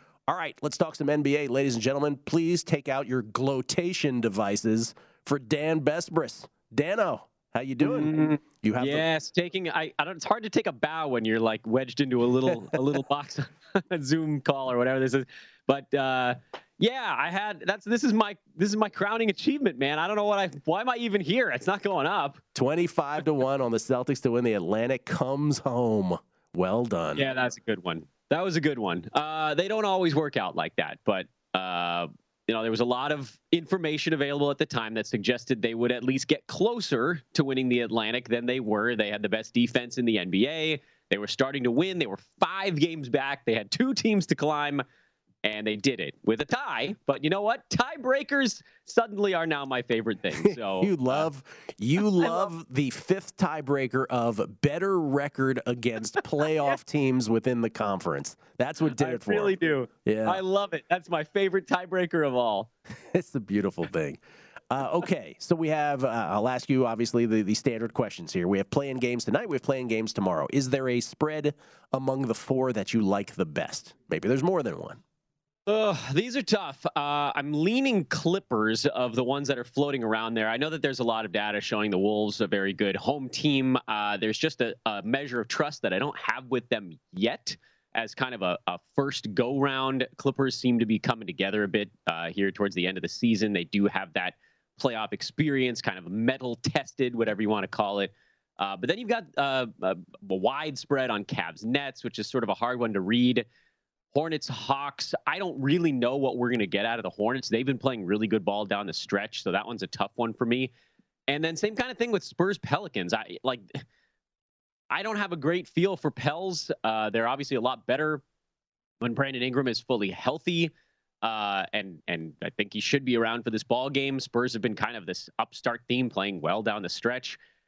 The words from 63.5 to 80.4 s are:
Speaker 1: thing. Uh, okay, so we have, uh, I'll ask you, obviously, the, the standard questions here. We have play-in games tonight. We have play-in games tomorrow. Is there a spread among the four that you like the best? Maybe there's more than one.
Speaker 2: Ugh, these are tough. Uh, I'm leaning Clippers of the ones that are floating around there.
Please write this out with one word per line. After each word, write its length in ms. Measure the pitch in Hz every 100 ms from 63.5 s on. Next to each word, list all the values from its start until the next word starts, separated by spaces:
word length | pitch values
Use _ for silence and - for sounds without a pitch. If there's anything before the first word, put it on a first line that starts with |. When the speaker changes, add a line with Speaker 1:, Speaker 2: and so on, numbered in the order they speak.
| 101 98 -
Speaker 1:
thing. 340 | 82 85 - - - - - - _
Uh, 180 | 127 131
okay, 420 | 175 170 170 85 -
so 160 | - 165
we 120 | 160
have, 360 | 156 147 143
uh, 40 | 127
I'll 400 | 117 92 101 117
ask 200 | 127 -
you, 200 | 131 123
obviously, 400 | 113 117 120 117
the, 160 | 110
the 100 | 98
standard 400 | 107 - 113 113
questions 400 | - 110 - 82
here. 140 | 92 87
We 100 | 98
have 140 | -
play-in 260 | - 139 131
games 260 | 120 120 113
tonight. 220 | 123 220
We 80 | 139
have 60 |
play-in 260 | - 135 123
games 260 | 110 110
tomorrow. 340 | - 95 82 71
Is 180 | 139 127
there 180 | 135 131
a 100 | 123
spread 540 | - - 151 156 147 143 - - _
among 320 | 131 135 135
the 100 | 131
four 400 | 110 - 135 131
that 180 | 117 95
you 100 | 113
like 340 | 98 101 104 -
the 100 | 85
best? 480 | 73 78 - - - _
Maybe 180 | 82 98
there's 120 | 131
more 220 | 165 185
than 160 | 120 82
one. 240 | - - _ _ _ _ _ _ -
Speaker 2:
Ugh, 280 | 214 214 160 -
these 220 | 139 240 247
are 60 |
tough. 420 | 208 208 170 135 -
Uh, 440 | - 143 147 143 -
I'm 180 | 143
leaning 500 | 147 170 240 269 214 147
Clippers 800 | 143 165 190 - 113 107 113 147
of 280 | 123 123 113
the 80 |
ones 240 | 123 139 143
that 120 | 127
are 40 |
floating 400 | 123 - 143 135
around 300 | 113 110 113
there. 160 | 113